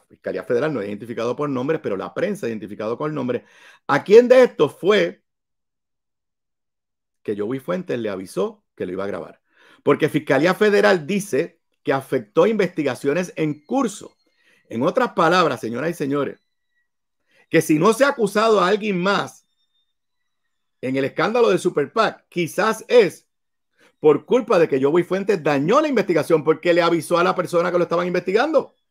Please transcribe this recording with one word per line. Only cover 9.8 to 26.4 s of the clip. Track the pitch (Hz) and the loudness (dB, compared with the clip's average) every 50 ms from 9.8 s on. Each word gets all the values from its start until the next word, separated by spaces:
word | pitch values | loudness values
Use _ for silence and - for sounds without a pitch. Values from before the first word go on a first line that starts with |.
| - | 0
Porque | - 143 - 160 139 | 0 2 2 0 -2
Fiscalía | - 147 - - 143 135 151 180 180 | -2 -2 -2 0 0 2 2 2 2
Federal | - 214 214 202 202 208 208 196 175 147 | 2 2 2 4 4 4 4 2 2 0
dice | 139 202 196 - - - 143 170 - - _ _ _ _ _ _ | -4 -4 -4 -4 -2 -2 -4 -4 -4 -8 _ _ _ _ _ _
que | 147 | -2
afectó | 139 135 131 - 165 175 214 - _ 160 170 214 | -2 -2 -2 -4 -4 -4 -4 0 _ 4 4 4
investigaciones | 226 208 190 180 - 165 147 131 120 - - 139 143 180 185 - - | 4 2 0 -2 -2 -2 -4 -4 -4 -2 -2 -2 -2 -2 -2 -4 -4
en | - 160 151 147 - _ | -4 -4 -4 -4 -6 _
curso. | - 240 269 262 208 - - - - _ _ _ _ _ _ _ _ _ _ _ _ | -4 -2 -2 -2 -2 -4 -8 -16 -20 _ _ _ _ _ _ _ _ _ _ _ _
En | - 113 131 | -6 -4 -2
otras | 180 - 262 247 - - | -2 0 0 -2 -2 0
palabras, | 196 170 160 180 185 170 147 127 - | 0 2 2 4 4 2 2 0 -4
señoras | - 110 117 123 147 170 | -6 -8 -6 -6 -6 -6
y | 165 | -6
señores, | - 156 135 143 143 135 - - - _ _ _ _ _ _ _ _ _ _ _ _ _ _ _ _ _ _ _ _ _ _ | -4 -4 -4 -2 -2 -4 -4 -8 -12 _ _ _ _ _ _ _ _ _ _ _ _ _ _ _ _ _ _ _ _ _ _
que | - 160 | 0 2
si | 156 - 156 151 | 2 2 2 2
no | 170 220 220 | 4 2 2
se | 226 269 | 2 2
ha | 285 | 0
acusado | - 240 214 196 - 208 220 226 214 196 | 0 0 -2 -2 0 0 2 2 2 2
a | 175 180 | 2 2
alguien | 214 202 214 214 190 175 | 0 0 -2 -2 -2 -2
más | 180 196 202 170 143 131 - _ _ _ _ _ _ _ _ _ _ _ _ _ _ _ _ _ _ _ _ _ _ _ _ _ _ _ _ _ | 0 0 -2 -2 -4 -6 -12 _ _ _ _ _ _ _ _ _ _ _ _ _ _ _ _ _ _ _ _ _ _ _ _ _ _ _ _ _
en | 123 131 131 | -8 -6 -4
el | 135 139 | -4 -4
escándalo | 131 - - 160 196 226 247 233 214 | -4 -2 -2 -2 -2 0 2 2 2
de | 190 165 | 2 0
Super | - 180 - 151 143 - | 0 -2 -2 -2 -2 -2
pac, | - 226 214 185 - - _ _ | 0 0 0 0 -2 -6 _ _
quizás | - 175 170 143 - - 196 220 208 208 - - | -6 -4 -4 -4 -2 -2 -2 -2 -2 -4 -2 2
es | 226 247 202 156 - - _ _ _ _ _ _ _ _ _ _ _ _ _ _ _ _ | 4 4 4 4 0 -6 _ _ _ _ _ _ _ _ _ _ _ _ _ _ _ _
por | 147 156 143 - - | 2 4 4 2 2
culpa | - 208 262 233 - 214 175 | 0 0 0 0 2 2 2
de | 160 - | 2 2
que | 139 135 | 2 0
Joey | 131 143 156 180 165 | 0 2 2 0 0
Fuentes | - 180 196 196 202 202 175 143 | 0 -2 -4 -2 -2 -2 -2 -2
dañó | 156 147 135 143 170 240 302 | -2 -2 0 0 2 2 2
la | 320 302 | 2 0
investigación | 262 214 190 180 170 156 139 - 165 156 | 0 -2 0 0 0 -2 0 2 0 2